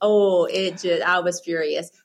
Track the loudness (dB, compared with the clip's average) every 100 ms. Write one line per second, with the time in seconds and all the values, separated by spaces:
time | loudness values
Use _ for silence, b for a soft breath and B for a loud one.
0 | 2 4 4 2 2 -2 -4 -4 -2 0
1 | 0 0 0 -4 -4 -4 -2 -4 -8 b